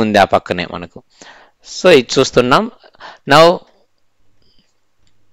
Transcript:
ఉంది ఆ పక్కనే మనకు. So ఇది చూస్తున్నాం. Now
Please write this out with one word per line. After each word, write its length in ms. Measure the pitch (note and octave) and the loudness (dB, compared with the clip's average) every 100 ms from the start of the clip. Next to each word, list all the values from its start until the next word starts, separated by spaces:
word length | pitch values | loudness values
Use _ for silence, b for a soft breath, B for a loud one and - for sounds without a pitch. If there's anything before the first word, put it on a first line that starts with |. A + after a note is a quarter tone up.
ఉంది 160 | G#2+ G2+ F#2 | 2 0 2
ఆ 20 | G2 | 0
పక్కనే 300 | - F2+ E2 | -4 -10 -10
మనకు. 260 | F2 F2 E2+ _ b b b b b - - | -14 -18 -20 _ b b b b b -20 -2
So 80 | F#3 C#3+ | 2 2
ఇది 120 | A#2 C#3 | 0 -4
చూస్తున్నాం. 460 | B2+ C3 B2 D#3 G#3+ _ _ _ B B - | -2 -2 0 -2 -2 _ _ _ B B 0
Now 120 | D3 E3+ F#3 _ _ _ _ _ _ _ _ _ _ _ _ _ _ _ _ _ | 4 4 0 _ _ _ _ _ _ _ _ _ _ _ _ _ _ _ _ _